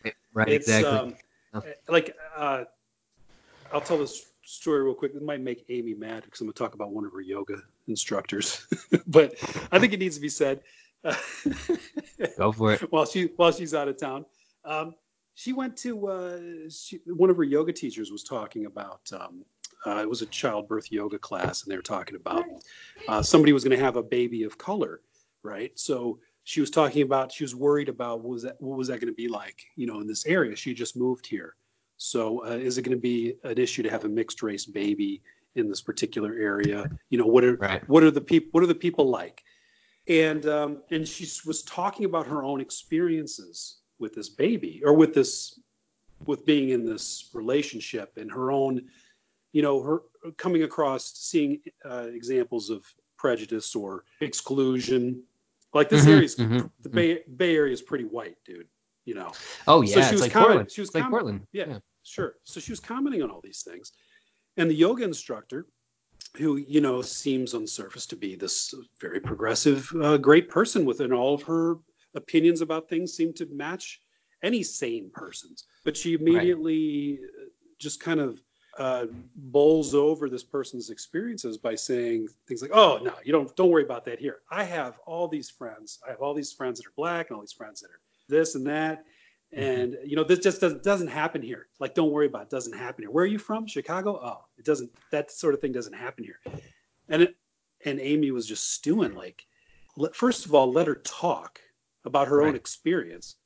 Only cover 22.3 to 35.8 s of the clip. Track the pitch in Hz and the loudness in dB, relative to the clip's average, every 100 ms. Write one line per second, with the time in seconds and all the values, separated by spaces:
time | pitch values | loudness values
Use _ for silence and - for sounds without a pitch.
22.3 | 349 349 - - - - - - 110 - | -4 -4 -12 -20 -20 -20 -14 -4 -2 6
23.3 | 165 147 143 131 131 135 120 110 123 120 | 6 8 6 4 2 2 -2 -2 -2 0
24.3 | 117 107 - - 202 120 82 _ _ _ | -2 -6 -8 -8 -4 -4 -8 _ _ _
25.3 | _ 110 101 120 - - 131 120 107 _ | _ -14 -10 -10 -10 -4 -4 -4 -8 _
26.3 | _ - 160 143 160 147 147 135 135 131 | _ -6 -2 0 2 2 2 2 2 0
27.3 | - 143 123 143 147 139 120 120 113 117 | -6 -8 0 2 2 0 -6 -6 -6 -6
28.3 | 120 127 135 135 135 131 120 117 110 117 | -8 -10 -10 -8 -6 -4 -4 -6 -4 -6
29.3 | 107 98 - - - 117 107 107 104 151 | -6 -10 -18 -20 -8 -8 -6 -8 -6 0
30.3 | 180 127 104 131 117 120 123 127 123 - | 0 0 -4 -10 -8 -8 -2 -2 -2 -6
31.3 | 104 85 _ _ _ _ _ - 127 110 | -10 -10 _ _ _ _ _ -6 -2 -2
32.3 | 120 117 117 131 123 123 123 123 120 117 | -4 -6 -4 -2 -4 -2 -2 0 0 -2
33.3 | - 131 117 120 - 110 110 107 110 110 | -6 -4 0 0 0 -4 -2 -2 -2 -4
34.3 | - 110 98 - 101 104 101 101 98 _ | -4 -6 -6 -8 -4 -2 0 -2 -4 _
35.3 | _ _ - 107 98 | _ _ -4 -2 -4